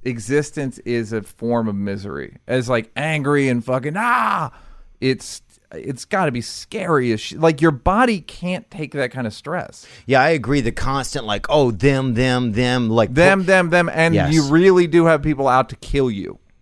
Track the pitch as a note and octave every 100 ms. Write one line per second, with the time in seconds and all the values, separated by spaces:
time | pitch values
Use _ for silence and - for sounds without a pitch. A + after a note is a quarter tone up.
0 | B2+ A#2 G2+ C#3+ D3 - C#3 - - A#2+
1 | G#2+ A2+ G2 - A#2 A#2+ A2 G2+ G2+ G2
2 | G2+ C#2 B1 - - B2+ A#2+ A#2+ A2 -
3 | D3+ D#3 C#3 D3 C3+ A#2+ A#2 C3 C3+ E3+
4 | A#3+ B3 A3 G3 D3 - - - - _
5 | C3 C3 - - _ _ _ D#2+ F#2 C3
6 | - G3 E3+ A#2+ A2+ - - A3+ F3 D3+
7 | B2 G#2+ - - E3 D3 E3 C#3 - G3+
8 | B3+ G#3 - - F3 F#3 - G3 D3+ C#3+
9 | B2+ C3+ A#2 A2 - E3+ - - - -
10 | - C3 C#3+ D#3+ A2 C#3+ A#2 - - C3+
11 | B2+ D3 A2 G2+ - D3 C3 G#2 C#3 C3+
12 | C3 A2+ B2+ B2 B2 G#2 B2 B2+ A#2 A2+
13 | G#2+ B2+ F3+ G3 F3+ F#3+ F3 F3 E3+ -
14 | E3 D#3+ C#3+ D#3+ C#3 D#3+ F#3+ F3+ F3 E3
15 | E3 D#3 C#3 C#3 C3+ B2+ C3 - - C#3
16 | C3 G2+ F2 G1+ _ _